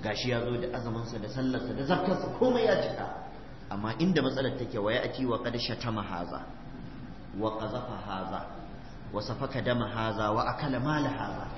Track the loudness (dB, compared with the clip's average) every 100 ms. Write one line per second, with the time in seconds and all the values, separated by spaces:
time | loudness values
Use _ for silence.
0 | -2 0 2 2 2 0 0 -2 -2 -2
1 | -2 -4 -4 0 0 0 0 -2 2 4
2 | 4 2 0 4 6 8 6 6 4 0
3 | -4 -6 -8 -10 -12 -12 -6 -2 -2 4
4 | 4 6 4 4 0 0 -2 0 2 2
5 | 2 0 0 2 0 -2 -2 -2 0 -2
6 | -2 -4 -4 -6 -8 -10 -10 -10 -10 -10
7 | -10 -10 -10 -2 -2 0 -4 -4 -4 -6
8 | -4 -4 -4 -4 -6 -10 -10 -12 -12 -12
9 | -6 -4 -4 -2 -2 0 2 2 2 0
10 | 0 2 2 2 2 0 0 0 2 2
11 | 2 0 -4 -4 -6